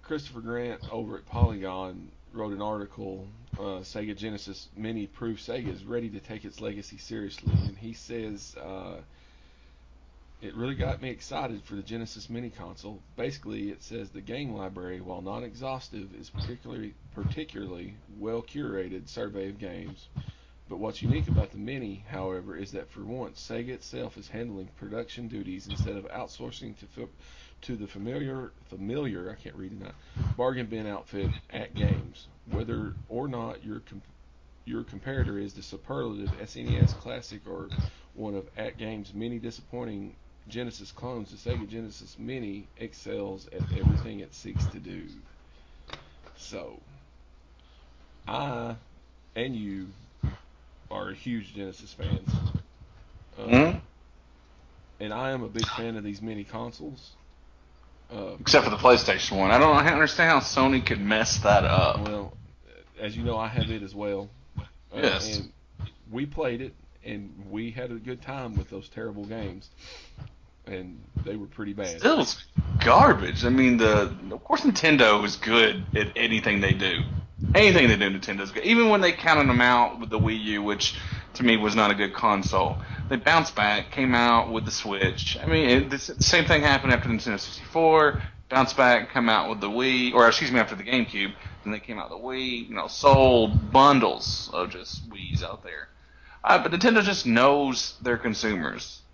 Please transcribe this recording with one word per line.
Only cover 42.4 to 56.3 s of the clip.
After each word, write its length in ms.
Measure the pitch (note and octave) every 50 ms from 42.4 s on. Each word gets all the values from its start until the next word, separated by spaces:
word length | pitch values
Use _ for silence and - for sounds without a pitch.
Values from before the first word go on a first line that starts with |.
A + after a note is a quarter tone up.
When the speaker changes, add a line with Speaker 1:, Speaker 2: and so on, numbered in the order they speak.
| A#2 G#2 G2 G2+ G2 - _
Speaker 1:
excels 680 | - A#2 A2 - - - D#3 D#3 - G2+ - F#2+ F#2+ -
at 140 | - - F#2 - - -
everything 420 | G2 F#2+ - - - - A2+ G#2+ G2+
it 120 | G2 G2 -
seeks 320 | - - G2 F#2+ F#2 -
to 120 | F#2 - F#2+
do." 280 | F#2 F2+ F#2 F2+ E2+ E2+ E2+ - - - - - _ _ - - - _ - - - - - - - - - - - - -
So, 420 | - - - G#2+ G2 - A#1 G#1+ - _ _ - - - _ _ - - _ _ - _ _ - _ _ _ _ - - - - - - _ - _ -
I 480 | - B2 C3 C#3+ C#3+ B2 A#2+ A#2 A#2 A#2 A2+ _ _ - - _ _ _ _ _ _ _
and 200 | A2+ A#2+ C3+ C3
you 320 | A2+ G#2+ G2+ G2 G2 F#2+ G2 F#2+ - - - _ _ - - - - - _ - _ _ - - - - -
are 200 | G2+ G2 G2 G2
huge 420 | F#2 - - B2 A#2+ A2+ G2 F#2 -
Genesis 400 | G#2 G2+ F#2+ F2+ - - - -
fans. 360 | - - F#2+ - - - - - - - - - - - - _ - - - - - - - - - - - -
Uh, 40 | G#2 G#2+
Speaker 2:
Mm-hmm. 340 | A2+ A#2+ B2+ D3+ D#3+ G#3+ E2+ - - _ _ _ _ _ _ _ _ _ _ _ _ _ _ - - _ - - _ - _
Speaker 1:
and 120 | G#2 G#2 G#2+
I 180 | A2+ B2+ C3+
am 120 | C3+ B2+ A#2
a 40 |
big 180 | G#2 G2+ A2+ A2
fan 280 | - - C3 A#2 A#2 A2+
of 60 | A2 G2+
these 180 | G#2 G2+ G2+
mini 220 | G#2+ A2+